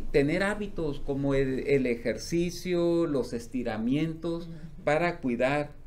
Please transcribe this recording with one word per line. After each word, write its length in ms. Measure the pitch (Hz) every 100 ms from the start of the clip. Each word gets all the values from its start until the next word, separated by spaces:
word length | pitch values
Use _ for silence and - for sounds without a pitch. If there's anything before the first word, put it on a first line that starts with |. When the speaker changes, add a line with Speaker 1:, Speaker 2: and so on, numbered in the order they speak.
| -
Speaker 1:
tener 320 | 151 139 180
hábitos 560 | 196 208 202 - 156 139
como 340 | - 139 139
el, 340 | 139 135 127 -
el 180 | 139 127
ejercicio, 1200 | 117 120 107 - 170 175 - 180 175 170 170 160
los 260 | 135 113
estiramientos, 1120 | 117 - 127 113 107 117 147 165 160 170 170 -
Speaker 2:
Ujú. 80 | - - -
Speaker 1:
para 360 | 147 156 175 165
cuidar, 500 | 127 120 131 147 147 -